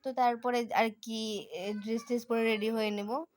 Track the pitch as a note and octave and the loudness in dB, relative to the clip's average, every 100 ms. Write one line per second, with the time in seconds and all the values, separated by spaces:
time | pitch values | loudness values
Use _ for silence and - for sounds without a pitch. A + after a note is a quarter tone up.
0 | C4 B3+ B3 A#3 B3 A#3+ A#3 - A3+ G#3+ | -6 2 2 2 0 0 2 2 2 0
1 | - A3+ A3 G#3 - C4 G3+ G#3 G#3 A3+ | -8 -4 -4 -4 -6 -6 -4 -4 -2 -4
2 | A#3 A#3+ A#3 A3+ A3+ G#3+ A3 A3+ G#3+ G#3 | 0 -2 0 2 2 2 0 0 0 -2
3 | G3+ B3+ E4 | -2 -4 -6